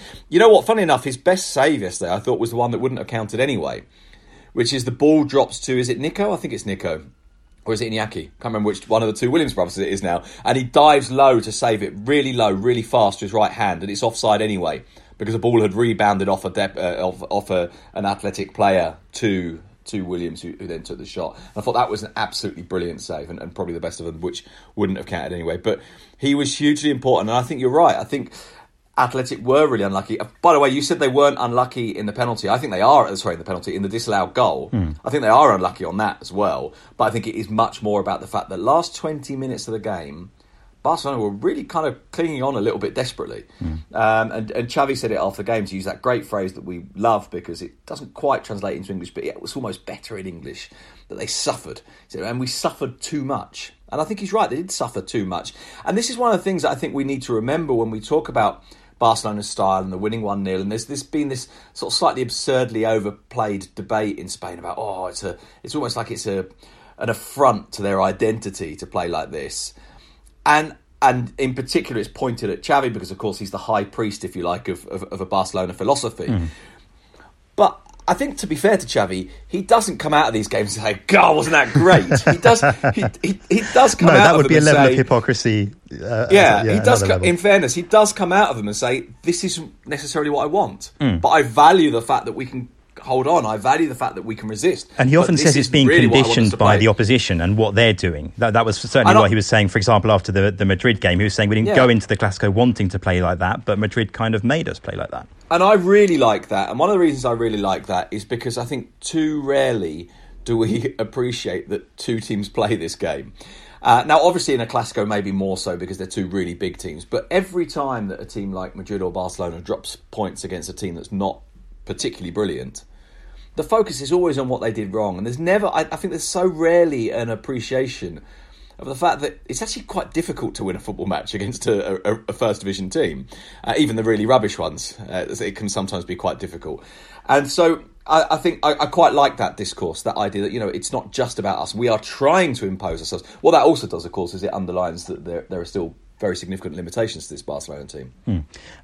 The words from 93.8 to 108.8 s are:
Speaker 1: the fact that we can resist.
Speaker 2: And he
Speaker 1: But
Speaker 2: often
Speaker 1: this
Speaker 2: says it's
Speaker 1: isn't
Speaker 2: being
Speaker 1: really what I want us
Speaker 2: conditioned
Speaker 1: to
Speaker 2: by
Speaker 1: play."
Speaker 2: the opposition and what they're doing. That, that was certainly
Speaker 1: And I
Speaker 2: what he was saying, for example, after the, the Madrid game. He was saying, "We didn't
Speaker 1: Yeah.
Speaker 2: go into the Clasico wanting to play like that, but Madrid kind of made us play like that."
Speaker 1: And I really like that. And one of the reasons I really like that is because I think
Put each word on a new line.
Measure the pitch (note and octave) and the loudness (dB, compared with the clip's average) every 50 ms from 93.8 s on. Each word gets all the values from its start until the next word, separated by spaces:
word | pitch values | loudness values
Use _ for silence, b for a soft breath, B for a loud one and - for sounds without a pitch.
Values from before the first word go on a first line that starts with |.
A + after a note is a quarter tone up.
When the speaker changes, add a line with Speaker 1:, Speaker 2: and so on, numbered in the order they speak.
| E3 D3 | 2 0
Speaker 1:
the | B2+ | -2
fact | - B2+ - - | -4 -6 -6 -6
that | F#2+ F2+ | -6 -8
we | A2+ A2 | -10 -10
can | - - G#2+ | -8 -8 -8
resist. | G#2+ G2+ G#2+ F#3 D3 - - - - - | -6 0 0 0 0 0 -6 -8 -2 2
Speaker 2:
And | B2+ C3 | 4 6
he | D3 | 6
Speaker 1:
But | E3+ | 6
Speaker 2:
often | F3+ - E3+ | 6 6 4
Speaker 1:
this | C#3 D3+ | 4 6
Speaker 2:
says | E3 C3+ | 6 6
it's | C#3+ B2+ | 4 2
Speaker 1:
isn't | - | 2
Speaker 2:
being | - D3 C3+ | 4 4 6
Speaker 1:
really | B2+ D#3 F3 B2 A2+ | 8 8 8 6 6
what | A2+ | 6
I | |
want | C3+ C3 | 6 6
us | - - | 6 4
Speaker 2:
conditioned | B2+ A2+ G#2 | 4 4 2
Speaker 1:
to | F#2 | 4
Speaker 2:
by | - G#2+ G2 G#2 | 4 4 6 6
Speaker 1:
play." | F#2+ | 6
Speaker 2:
the | - A2 | 6 4
opposition | G2+ - A2+ G2+ C3 B2 - - F#2+ E2 | 4 4 4 4 4 2 2 0 0 0
and | E2+ F#2 G#2 | 2 2 2
what | G#2+ A2 G2+ G2+ | 2 2 2 4
they're | A2 A#2 A2+ | 4 4 4
doing. | G#2 - - F#2 D#2+ C#2+ D2 E2 - - | 4 2 0 -2 -2 -4 -8 -10 -4 -2
That, | A#2+ A2+ G#2 | 0 2 4
that | A2+ A2+ | 2 2
was | A2 G#2 - | 2 0 -4
certainly | - - - C3+ A#2 - | -2 2 4 4 6 8
Speaker 1:
And | F#3 G#3+ | 8 8
I | |
Speaker 2:
what | G#3+ G2 | 8 6
he | A2 | 4
was | G#2+ F#2+ | 2 2
saying, | - - A2 G#2 F#2+ | 4 4 4 4 4
for | - A2+ | 2 2
example, | F#2+ - A2+ G2+ F#2 A2 | 4 4 4 4 6 4
after | G#2+ F#2 - - | 4 4 2 2
the, | F#2 G2 G2 G#2 | 0 2 2 2
the | F#2 F#2+ G#2 | 2 2 2
Madrid | F#2+ F#2+ F2+ - B2 A2+ G2 | 2 2 2 2 0 2 2
game. | - F#2 F2+ F2+ | 2 2 2 2
He | G#2+ | 2
was | G#2 - | 0 2
saying, | - G#2+ G2+ | 0 2 2
"We | G#2+ | 2
didn't | G#2+ A2+ G3+ | 2 2 4
Speaker 1:
Yeah. | G#3 | 6
Speaker 2:
go | C#3 B2+ B2 | 6 6 6
into | A#2 G#2+ - - | 6 4 2 0
the | A2 | -2
Clasico | - A2+ G2 F#2+ - - G2+ | 0 0 -2 -2 0 -2 0
wanting | F#2+ A2 B2 B2 A#2 - G#2 F#2 | 2 4 4 2 2 0 -2 -2
to | - F#2+ | -2 -2
play | - G2 F2+ F2+ | -2 0 0 0
like | F2+ F2 F#2 F2 | 0 0 -2 -2
that, | F2+ F2+ G#2 - - | -2 -2 -4 -4 -4
but | - G#2 G2 | -4 -2 -2
Madrid | G#2+ G2+ - A#2+ A2 F#2 - | -2 -2 -2 -2 -4 -4 -4
kind | - A#2 A2 A2 | -4 -2 -2 -2
of | G#2 G2 | 0 0
made | A#2 D3 E3 D#3+ - | 0 0 0 -2 -6
us | - - | -8 -10
play | - - - | -10 -10 -8
like | - - - | -8 -8 -8
that." | - - - - - - - - | -10 -12 -14 -16 -20 -14 -6 0
Speaker 1:
And | D#3+ F3 | 2 4
I | F#3 G3+ G#3+ | 6 6 6
really | G3 F3 F3+ G3+ G#3 G#3 F#3+ E3+ C#3 | 6 6 6 6 8 8 6 6 6
like | B2+ A2+ G#2 F#2 - - | 6 4 4 2 -2 -2
that. | G#2+ G2 G2 - | -2 -2 -2 -2
And | G#2 B2 | 0 0
one | D#3+ F#3+ | 2 2
of | G#3 | 4
the | F#3 | 4
reasons | F3 D#3+ C#3 B2+ B2 | 4 4 2 2 -2
I | B2 | -2
really | A#2 A2+ A#2 A2+ G#2+ | 0 0 0 -2 0
like | G#2 G2+ G2 F#2+ E2 - | 0 0 0 -2 -2 -4
that | - F#2+ F2+ - - | -4 -4 -4 -4 -4
is | - G#2+ G2+ | -8 -10 -6
because | - B2 A#2 - B2+ A#2 B2 | -6 -8 -6 -6 -6 -6 -6
I | A#2+ | -6
think | A#2+ C#3+ B2 | -6 -6 -8